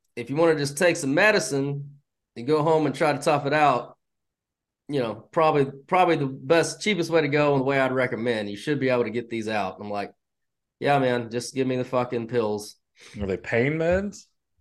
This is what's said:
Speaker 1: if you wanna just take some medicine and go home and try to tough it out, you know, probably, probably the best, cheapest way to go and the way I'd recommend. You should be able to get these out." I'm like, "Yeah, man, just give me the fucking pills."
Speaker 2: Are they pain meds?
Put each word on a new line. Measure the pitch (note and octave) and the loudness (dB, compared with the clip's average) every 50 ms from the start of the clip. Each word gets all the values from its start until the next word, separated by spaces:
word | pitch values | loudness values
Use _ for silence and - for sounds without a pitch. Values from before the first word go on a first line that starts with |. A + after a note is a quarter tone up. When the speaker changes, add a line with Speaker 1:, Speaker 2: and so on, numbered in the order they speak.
| _ _ - | _ _ -12
Speaker 1:
if | B2 A#2 - | -12 -8 -4
you | C3+ | 0
wanna | D#3 E3+ E3 D#3 | 2 4 4 4
just | D3 C#3+ C#3+ C#3+ - | 2 0 -4 -2 2
take | F#3 F3 E3 | 2 2 2
some | - C#3+ C3+ | 2 -2 0
medicine | C#3+ E3+ G3+ G#3+ G#3 F#3+ - - C#3 C#3 C#3 C#3+ C#3+ C#3 - - - _ _ _ _ _ _ _ - | 2 4 4 4 4 2 0 -2 -2 -2 -2 -2 -4 -8 -10 -14 -18 _ _ _ _ _ _ _ -14
and | A#2+ A#2+ | -8 -2
go | C3+ D#3 D#3 | 0 0 2
home | - E3 D#3+ D#3 D3+ | 2 2 2 2 2
and | C#3 C3 | 0 0
try | - E3+ D3 | 0 0 0
to | C#3+ C3+ | 0 0
tough | - E3+ D3+ C#3+ C#3+ | 0 0 0 0 0
it | C#3 | 0
out, | D3+ D3+ D3+ C#3+ B2+ B2 - - - _ _ _ _ _ _ _ _ _ _ _ _ _ _ _ _ _ _ - | 2 4 4 4 2 2 -2 -8 -18 _ _ _ _ _ _ _ _ _ _ _ _ _ _ _ _ _ _ -6
you | C#3+ C#3 | -4 -2
know, | A#2+ A2+ G#2+ A2 - _ | -2 -2 -6 -10 -10 _
probably, | - E3+ D#3+ D#3 D3 D3 C#3 B2+ - - - | 0 2 2 4 4 2 2 0 -4 -12 -6
probably | - F#3 F#3 F3+ E3+ E3 | 0 2 2 4 4 2
the | D3+ C#3+ | 0 0
best, | C3+ C3+ C#3 C3+ C3+ E3 E3 D3+ - - - | -4 -6 -6 0 2 4 4 2 0 -4 -4
cheapest | - G#3+ G#3 E3+ E3 D#3 | -2 -2 0 0 0 0
way | E3 E3 | 2 2
to | D3+ C#3 | 2 2
go | C#3+ D3 D3 D3 C#3 | 2 2 2 4 2
and | C3+ | 2
the | C3 | 2
way | C3+ C#3 C#3 | 2 2 2
I'd | C3 B2+ | 2 0
recommend. | B2+ C3 B2+ A#2+ A#2 G#2+ A2+ B2 A#2 G#2+ G#2 G#2 | 0 0 -2 0 0 0 0 0 -2 -2 -4 -6
You | G2+ | -8
should | G2+ - D3 D3 C3+ | -8 -4 -4 -2 0
be | C3 B2+ | 0 0
able | B2+ A#2+ A#2 | 2 2 0
to | G#2+ | -2
get | G#2+ A#2+ A#2 A2+ | -2 -6 -6 -6
these | A#2+ A2+ G#2+ G#2+ | -6 -6 -4 -4
out." | A2 G#2 F#2+ F#2 - - | -2 -2 -4 -4 -6 -10
I'm | G#2 G#2 | -10 -8
like, | G2+ G2+ G2 - _ _ _ _ _ _ _ _ _ _ _ _ _ - | -8 -8 -8 -10 _ _ _ _ _ _ _ _ _ _ _ _ _ -4
"Yeah, | B2+ C3+ C#3+ C#3 | 0 2 2 2
man, | C3 B2+ B2 A#2+ A2+ A2+ | 2 2 0 0 -4 -4
just | A2 B2 A#2+ - - | -8 -8 -8 -6 -4
give | C3 C3 | -2 -2
me | B2+ B2+ | 0 0
the | B2+ B2 | -2 -2
fucking | - C3 B2 B2 B2 B2+ A#2 A2+ A2+ | -2 -2 -2 -2 0 -4 -6 -4 -2
pills." | B2 A#2+ A2 G#2 G#2 G#2 G2+ - - _ _ _ _ _ - - - G#2 | -2 -2 0 -2 -4 -6 -8 -12 -18 _ _ _ _ _ -20 -16 -10 -6
Speaker 2:
Are | G2+ | -4
they | F#2+ F#2 F2+ | -4 -4 -4
pain | - - A#2+ A#2 B2 C#3 D#3 | -4 -2 0 0 0 0 0
meds? | D#3+ D#3+ E3+ F3+ F#3+ G3+ G3+ - - - _ _ _ _ _ _ _ | -2 0 0 0 -2 -2 -6 -10 -14 -20 _ _ _ _ _ _ _